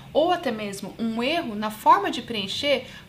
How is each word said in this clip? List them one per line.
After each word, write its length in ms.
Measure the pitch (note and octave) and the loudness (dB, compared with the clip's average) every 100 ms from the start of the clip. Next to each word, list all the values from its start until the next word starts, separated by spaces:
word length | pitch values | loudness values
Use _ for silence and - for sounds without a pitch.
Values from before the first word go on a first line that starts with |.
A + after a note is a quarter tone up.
| - | -2
Ou 180 | - E4+ | 2 4
até 220 | F4 C4+ | 2 0
mesmo 420 | A3 G#3 G3 F#3 - | -4 -6 -8 -10 -4
um 200 | A3+ A3+ | -4 -2
erro 360 | B3 E4+ B3 G#3 | 0 0 -2 -4
na 120 | G#3+ | -6
forma 440 | G#3+ D4+ F#4+ G4 | 2 6 6 4
de 100 | B3 | -4
preencher 640 | - A3+ F#3+ - C#4+ C4 - - | -4 -6 -4 -2 0 0 -2 -14